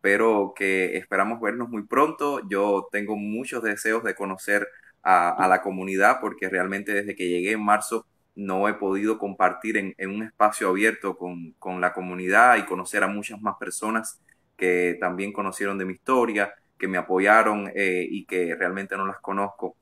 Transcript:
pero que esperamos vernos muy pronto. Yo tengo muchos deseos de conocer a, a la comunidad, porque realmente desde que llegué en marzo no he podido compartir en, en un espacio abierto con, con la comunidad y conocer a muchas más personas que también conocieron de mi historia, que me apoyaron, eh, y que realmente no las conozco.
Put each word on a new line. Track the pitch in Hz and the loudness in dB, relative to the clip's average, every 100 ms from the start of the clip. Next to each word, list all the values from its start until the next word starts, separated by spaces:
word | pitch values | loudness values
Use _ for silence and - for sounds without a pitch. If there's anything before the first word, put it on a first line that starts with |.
pero | 98 101 113 107 98 | 2 4 4 4 0
que | - 98 95 92 90 | -2 0 0 0 -4
esperamos | - 98 101 117 | -2 0 0 0
vernos | 110 117 117 | -4 -4 -6
muy | 113 | -8
pronto. | 101 127 156 156 147 139 107 | -2 2 2 0 -4 -4 -2
Yo | 98 104 98 92 | 0 2 0 0
tengo | 104 104 107 | -6 -4 -6
muchos | 104 110 131 123 | -4 -6 -6 -6
deseos | 110 101 110 110 | -4 -2 0 0
de | 113 | -2
conocer | 92 101 92 - 104 101 - - _ | -4 -6 -6 0 0 0 -10 -20 _
a, | - 90 87 | 4 4 4
a | - 92 | 2 4
la | 92 | 4
comunidad, | 101 92 95 95 104 131 | 2 -6 -4 4 4 4
porque | 107 - 92 | -2 -6 -4
realmente | 92 95 98 101 | -2 -2 -4 -2
desde | 101 104 90 | -4 -4 -4
que | 90 | -2
llegué | 87 92 | 0 0
en | 110 | -2
marzo | 104 107 - 113 - _ _ - | 2 2 2 -6 -8 _ _ -10
no | 98 92 101 | -4 0 0
he | |
podido | 104 98 98 107 110 | 0 -2 0 0 -2
compartir | 101 95 92 90 110 107 | -4 0 0 0 -2 -2
en, | 95 - | -2 -8
en | 95 | -8
un | 104 | -8
espacio | 110 _ 107 - 101 | -10 _ 0 2 0
abierto | 92 110 107 98 90 | 2 2 0 -6 -6
con, | 90 87 85 _ | -8 -10 -12 _
con | 92 90 | -8 -2
la | 90 | -2
comunidad | 95 90 90 92 101 123 117 | -2 -8 -6 2 6 8 6
y | 98 | 2
conocer | 92 92 104 | -6 -4 0
a | 98 | 0
muchas | 104 104 107 | -2 -8 -6
más | 107 - | -6 -6
personas | - - 107 113 113 - _ _ _ - | -8 -6 -4 -4 -6 -14 _ _ _ -2
que | 90 90 90 87 | 0 2 2 0
también | 90 90 98 | -4 -4 -6
conocieron | 101 98 - 101 98 | -4 -6 -4 -4 -4
de | 92 | -6
mi | |
historia, | 92 - 131 117 104 101 - _ _ | -6 0 2 2 0 -2 -4 _ _
que | 95 | -4
me | 92 | -4
apoyaron, | 87 92 98 110 110 104 98 | 0 2 8 8 8 2 -4
eh, | - 98 90 85 | -2 0 0 -2
y | 98 - | -6 -4
que | 92 85 | -2 -2
realmente | 82 90 95 98 98 | 0 -2 -2 -6 -4
no | 95 | -4
las | 98 | -6
conozco. | - 98 98 - 95 - | -6 -4 -4 -6 -10 -10